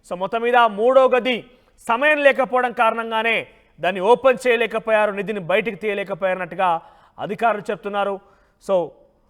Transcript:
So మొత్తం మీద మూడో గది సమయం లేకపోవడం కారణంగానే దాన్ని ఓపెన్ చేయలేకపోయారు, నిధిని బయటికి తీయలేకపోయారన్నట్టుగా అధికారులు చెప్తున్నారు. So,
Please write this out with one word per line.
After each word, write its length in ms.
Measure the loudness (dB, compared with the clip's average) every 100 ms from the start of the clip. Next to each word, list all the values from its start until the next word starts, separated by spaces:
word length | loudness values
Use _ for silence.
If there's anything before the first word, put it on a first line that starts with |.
| -12
So 60 | -8
మొత్తం 240 | -4 -2
మీద 160 | 0 2
మూడో 520 | 2 2 2 4 4
గది 420 | 2 0 -4 -8 _ _ _ -4
సమయం 300 | 0 2 4
లేకపోవడం 540 | 2 2 0 0 -2
కారణంగానే 760 | 0 0 0 -4 -2 -2 -2 -4 _ _ -6
దాన్ని 200 | -4 0
ఓపెన్ 380 | 2 4 4 2 2
చేయలేకపోయారు, 640 | 0 0 -4 0 2 2
నిధిని 280 | -2 -6 -6
బయటికి 360 | -2 -2 -2 -6
తీయలేకపోయారన్నట్టుగా 1040 | -6 -6 -6 -4 -4 -4 -6 -2 -2 -2 -6 _ _ -12
అధికారులు 440 | -10 -2 -2 -2 -6
చెప్తున్నారు. 500 | -8 -6 -4 -4 -6 -12 _ _ _ -2
So, 200 | -2 -2 -8 _ _ _